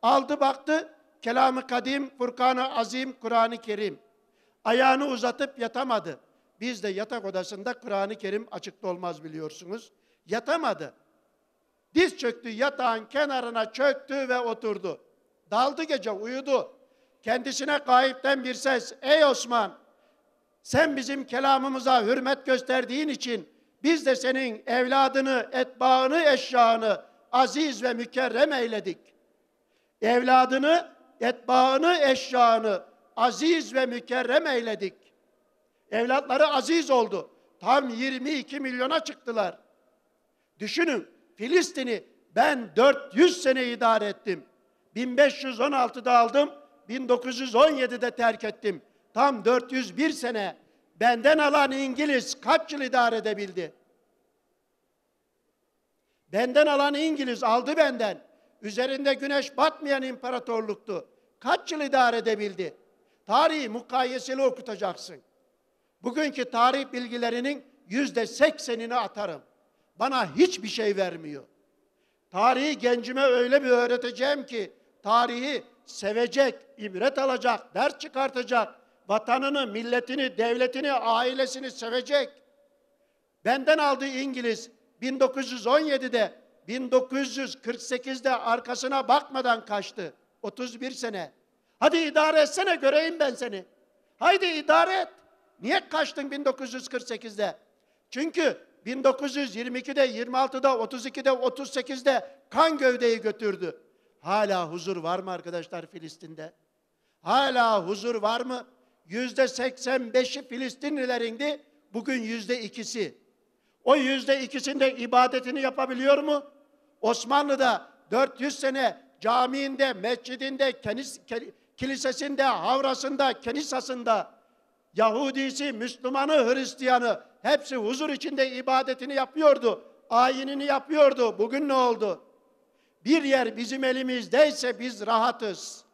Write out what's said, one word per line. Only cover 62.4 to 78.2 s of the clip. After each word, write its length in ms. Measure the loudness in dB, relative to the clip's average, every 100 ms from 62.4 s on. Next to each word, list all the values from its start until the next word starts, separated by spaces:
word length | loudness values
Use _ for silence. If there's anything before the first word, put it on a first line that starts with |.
| -4 -6 -10 -10 _ _ _ _ 0
Tarihi 440 | 2 4 2 -4
mukayeseli 720 | -8 -4 -2 -2 -2 -6 0
okutacaksın. 800 | 0 -2 -10 -6 -6 -6 -14 -18 _ _ _ _ _ _ _ _
Bugünkü 420 | -6 -2 -2 -2 -4
tarih 480 | 4 4 4 -4
bilgilerinin 720 | -8 -8 -4 -2 -2 -4 -6 -10 _ _
yüzde 400 | -2 -2 -2 -4
seksenini 680 | 2 2 2 -6 -6 -2 -2
atarım. 460 | -4 -6 -8 -8 _ _ _ _ _ _
Bana 360 | -2 0 -2 4
hiçbir 320 | 2 2 -8
şey 300 | -2 -2 0
vermiyor. 460 | -2 -4 -12 -14 -16 _ _ _ _ _ _ _ _
Tarihi 460 | 2 2 4 0 0
gencime 460 | 0 0 -2 0
öyle 400 | 4 4 4 4
bir 60 | 4
öğreteceğim 760 | 2 4 0 -2 -4 -2 -2 -4
ki 280 | -8 -8 _ _ _
tarihi 600 | 2 2 4 0 -4 -6 -8 _ _
sevecek, 720 | -8 -4 0 0 2 2 2 _ -14
ibret 400 | -10 -2 -2 0
alacak, 580 | -2 0 0 -2 -4 -2
ders 220 | -2 -2
çıkartacak, 800 | -10 -4